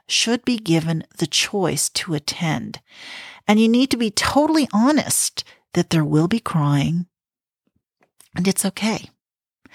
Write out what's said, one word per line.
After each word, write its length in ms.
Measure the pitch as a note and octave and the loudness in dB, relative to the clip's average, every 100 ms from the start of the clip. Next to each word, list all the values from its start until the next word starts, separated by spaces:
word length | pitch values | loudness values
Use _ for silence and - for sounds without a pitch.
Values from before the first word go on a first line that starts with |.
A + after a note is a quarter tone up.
| - | -6
should 340 | - - A#3 | -2 0 0
be 140 | - A#3+ | -2 -2
given 480 | A3 E3 D#3+ D#3+ - - | 0 0 0 -4 -6 -6
the 80 | E3 | -2
choice 600 | - - G3+ F3 D3 - | -2 -2 -2 -2 -2 -4
to 260 | - - D3+ | -4 -4 -6
attend. 640 | - - E3 C#3 G#2+ - _ - - - - - - | -6 -4 -4 -4 -6 -14 _ -20 -18 -18 -18 -4 2
And 120 | G#3+ | 4
you 80 | A3+ | 4
need 220 | A#3+ C4 | 4 2
to 60 | A#3 | 0
be 140 | A3+ | -2
totally 560 | - - C#4 D4+ D#4+ C#4 | -2 0 2 2 2 2
honest 720 | G#3 B3 D4+ - - - - - - _ | 2 2 2 0 -2 -4 -6 -14 -18 _
that 180 | - F3 | -4 0
there 120 | E3 | 0
will 240 | D3+ D3+ E3+ | 2 2 2
be 120 | A#3 | 0
crying, 640 | - E3 C#3+ C#3+ B2+ E3+ F3 _ _ _ _ _ _ _ _ _ _ _ _ E3 | -2 0 2 2 2 -2 -4 _ _ _ _ _ _ _ _ _ _ _ _ -4
and 100 | F#3 | -2
it's 200 | F#3+ G3 | 0 -2
okay. 440 | - G#3+ G#3+ - _ _ _ _ _ _ | -2 -4 -4 -8 _ _ _ _ _ _